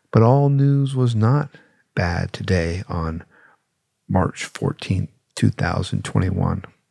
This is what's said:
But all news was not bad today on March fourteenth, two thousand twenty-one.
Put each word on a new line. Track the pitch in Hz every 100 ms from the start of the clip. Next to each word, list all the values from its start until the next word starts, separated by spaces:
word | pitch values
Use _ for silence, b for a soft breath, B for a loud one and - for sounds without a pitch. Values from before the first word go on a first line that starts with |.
| b
But | 107
all | 113 139 143
news | 139 139 139 135
was | 131 123
not | 110 113 147 147 - b b b
bad | - 87 87 90
today | - 95 90 82 87 -
on | 87 80 82 - b b b b _ _ _ -
March | 95 85 -
fourteenth, | - - - - - 95 101 _ _
two | - 98
thousand | - 87 90 92 98
twenty-one. | - 98 92 92 87 92 - _ _